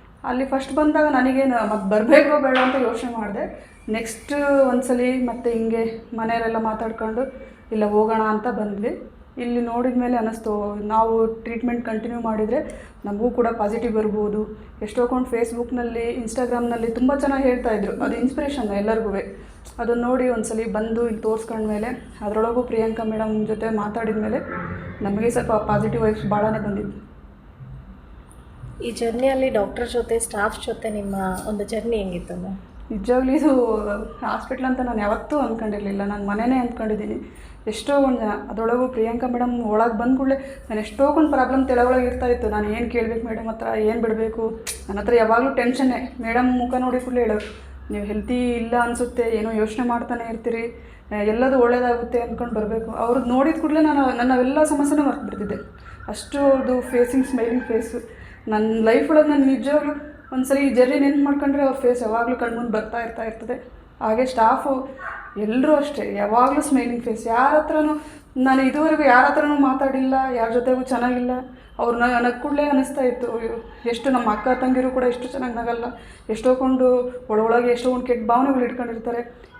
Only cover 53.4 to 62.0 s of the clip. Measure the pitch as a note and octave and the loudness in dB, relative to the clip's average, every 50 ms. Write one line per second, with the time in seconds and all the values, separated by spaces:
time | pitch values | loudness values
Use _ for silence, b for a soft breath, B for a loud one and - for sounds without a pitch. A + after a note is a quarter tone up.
53.4 | C#4 D#4+ D#4+ - D#4 D4 D4+ D#4+ D4+ D4+ C#4+ C#4 C4+ B3+ - A#3 A#3+ B3+ C4 B3 | 4 2 2 0 -2 0 2 4 4 4 4 2 2 2 2 2 2 2 4 4
54.4 | B3 C4 C#4+ D#4 D#4 D4+ D4+ C#4 C#4+ C#4+ D4+ D4+ C#4+ C4 - - - G3 - G3 | 2 2 4 4 4 4 4 2 2 2 2 2 2 2 -2 -2 -6 -8 -8 -6
55.4 | G#3 - - - - - B B B B B B B - G#3+ - - - C#4+ C#4+ | -6 -6 -6 -8 -10 -14 B B B B B B B -12 -12 -12 -10 -6 -2 2
56.4 | C#4+ C#4 C4+ C4 A3 A#3+ B3+ B3 A#3+ - B3+ A#3+ A#3+ A#3+ C4 C4 B3+ - C4 A#3 | 4 6 4 4 4 2 0 0 0 0 2 2 2 4 4 2 2 2 0 0
57.4 | A3+ A#3 A#3+ B3+ - - A3+ A3+ A#3 - - A#3 - B B B B B B B | 0 0 0 0 0 0 -2 -2 -2 -4 -8 -10 -10 B B B B B B B
58.4 | - A3+ G#3+ G#3+ A3 A3 A3 A3+ A3+ A3+ A#3 C#4+ C#4+ D#4 D#4 D4+ D4 D4+ D4 C#4 | -6 -2 0 2 2 2 2 4 4 6 6 4 4 6 6 6 6 6 4 4
59.4 | C4+ C4+ C4+ A3 - C#4 D4 D4+ D4 C#4+ D4 - - - - - - - C4 B3+ | 4 4 4 2 2 2 0 2 0 0 -4 -6 -10 -14 -16 -20 -14 -6 -4 -4
60.4 | B3+ C4+ C4+ C#4 C#4+ C4+ G#3+ B3 B3 B3+ D4 C#4 C#4 C#4 D4 C#4+ C#4 C#4+ C#4+ C#4+ | 0 2 2 2 2 4 6 6 6 6 4 4 4 4 4 4 4 2 2 2
61.4 | D4 C#4 C#4 C#4+ C#4 C4 C4 - B3+ B3 B3 A#3+ | 2 2 2 2 2 2 2 2 2 2 2 2